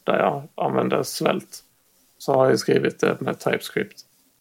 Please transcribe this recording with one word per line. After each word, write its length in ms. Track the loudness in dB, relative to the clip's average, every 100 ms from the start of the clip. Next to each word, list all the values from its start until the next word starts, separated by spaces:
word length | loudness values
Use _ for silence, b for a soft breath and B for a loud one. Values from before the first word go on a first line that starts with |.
där 140 | -2 2
jag 300 | 2 0 -8 -6 -2
använde 380 | 0 0 -2
svält, 540 | -2 -2 -2 -2 -6 -18 -20 _ _ _ _ _
så 160 | 0
har 160 | 4 4
jag 80 | 4
skrivit 420 | 2 2 0 0
det 200 | -2 0
med 180 | -4 -4
TypeScript. 640 | -2 -2 -4 -6 -6 -10 -20 _ _ _